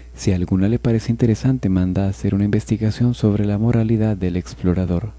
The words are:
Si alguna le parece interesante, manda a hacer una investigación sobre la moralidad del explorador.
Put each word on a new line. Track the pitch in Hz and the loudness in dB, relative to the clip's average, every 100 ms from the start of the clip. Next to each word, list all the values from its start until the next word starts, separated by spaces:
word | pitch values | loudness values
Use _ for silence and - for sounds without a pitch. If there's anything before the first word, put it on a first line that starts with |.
| - - | -20 -4
Si | 107 | -2
alguna | 92 90 92 101 | 0 0 2 2
le | 120 | 0
parece | 120 113 - | 0 0 0
interesante, | 117 120 104 131 131 98 | 0 2 2 0 0 0
manda | 92 92 92 98 | 2 2 0 -2
a | |
hacer | - 101 | -2 -2
una | 101 104 | 0 0
investigación | 107 - 107 107 - 123 | 0 -2 -2 0 0 0
sobre | 120 107 104 | 2 0 2
la | 104 101 | 0 0
moralidad | 113 117 110 110 110 98 | 2 2 2 2 0 0
del | 90 87 | -2 -2
explorador. | - - 90 87 87 87 107 | -6 -4 0 0 0 -2 -4